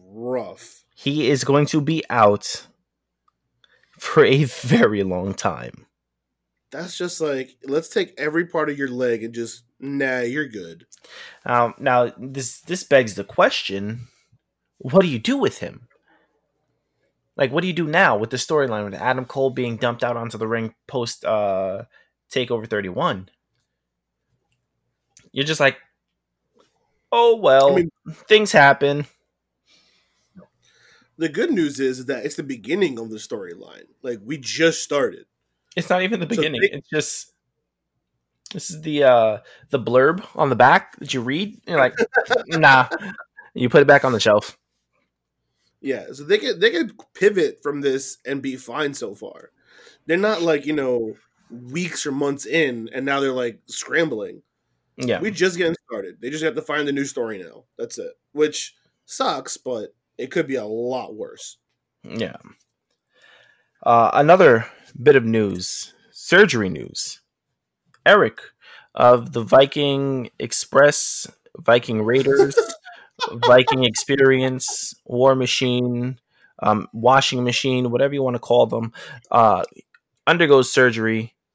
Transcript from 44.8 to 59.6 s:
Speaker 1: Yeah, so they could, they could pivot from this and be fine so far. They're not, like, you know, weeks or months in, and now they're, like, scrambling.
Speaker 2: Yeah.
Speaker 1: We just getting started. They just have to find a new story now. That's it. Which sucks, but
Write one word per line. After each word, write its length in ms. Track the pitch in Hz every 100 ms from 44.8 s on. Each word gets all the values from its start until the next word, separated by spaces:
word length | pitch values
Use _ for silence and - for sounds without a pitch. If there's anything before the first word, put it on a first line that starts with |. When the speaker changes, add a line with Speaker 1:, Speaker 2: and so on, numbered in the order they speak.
| _ _ _ _ _ _ _ _ _ _
Speaker 1:
Yeah, 240 | 135 117 -
so 100 | 135
they 140 | 147 214
could, 220 | 277 165
they 120 | 220
could 200 | 339 254 - -
pivot 460 | - 202 196 139 -
from 180 | 147 143
this 360 | 139 135 - - 127
and 160 | 139
be 140 | 131 127
fine 380 | - 131 147
so 220 | 139 113 101
far. 360 | 104 - - _ _ _ - _ -
They're 120 | 175
not, 240 | 208 202
like, 240 | 170 151 143
you 80 |
know, 420 | 151 131 120 110 107 _ _ _
weeks 560 | 120 123 151 175 - 151
or 60 |
months 340 | 135 143 139 107
in, 440 | 160 143 120 110
and 120 | 131 135
now 140 | 139
they're, 120 | 139
like, 280 | 127 120 98 -
scrambling. 760 | - - 147 165 110 98 - _ _ _ _ _ -
Speaker 2:
Yeah. 220 | 123 95
Speaker 1:
We 120 | 208
just 260 | 165 185 170
getting 180 | 170 165 -
started. 300 | 110 98 87
They 100 | 120
just 140 | 156
have 120 | 160 135
to 60 |
find 260 | 151 151 147
a 20 |
new 140 | 139 139
story 320 | 135 113 101
now. 280 | 85 - _ -
That's 200 | 117 -
it. 120 | 92 - _
Which 440 | 143 156 - - _ _ _ -
sucks, 520 | - 262 143 -
but 360 | -